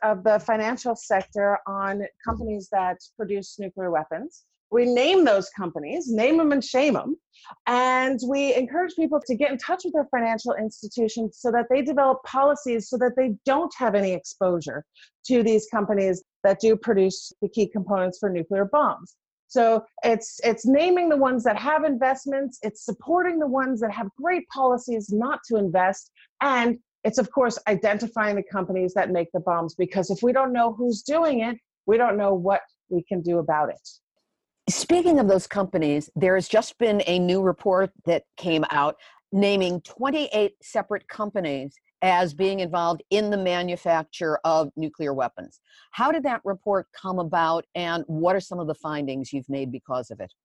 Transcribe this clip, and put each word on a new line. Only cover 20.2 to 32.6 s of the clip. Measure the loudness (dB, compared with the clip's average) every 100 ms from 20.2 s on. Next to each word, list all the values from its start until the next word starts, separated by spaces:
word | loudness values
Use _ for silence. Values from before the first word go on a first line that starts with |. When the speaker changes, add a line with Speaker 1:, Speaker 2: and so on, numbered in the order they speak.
| -2 -2
Speaker 1:
it's | -2 2 4
naming | 4 4 4 4
the | 4
ones | 2 2 0
that | 0
have | 0 2 2
investments, | 2 0 0 -4 -4 -6 -8
it's | -10 -8
supporting | -10 -8 0 0 2 0
the | 0
ones | 0 0 -2
that | -4
have | -4 -8 -6
great | -2 -2 -4
policies | 0 0 0 -2 -6 -2
not | -2 -2 -4 -2
to | 0
invest, | 2 2 2 0 -8 _ _ -4
and | 0 2 0 -2 _ _ -2
it's, | 0
of | 0
course, | 2 0 0 0
identifying | 0 2 0 -2 -2 -2 -2
the |
companies | -4 -4 -2 -2 0 0
that | 0
make | 0 -2
the | -4
bombs, | -2 -2 -2 -4
because | -2 -2 -2
if | 0
we | 2
don't | 2 2
know | 2 0
who's | 0 -2 -2
doing | -2 0 2 0
it, | -2 -6 _ _ 0
we | 2
don't | 2 2
know | 2
what | 2 2 0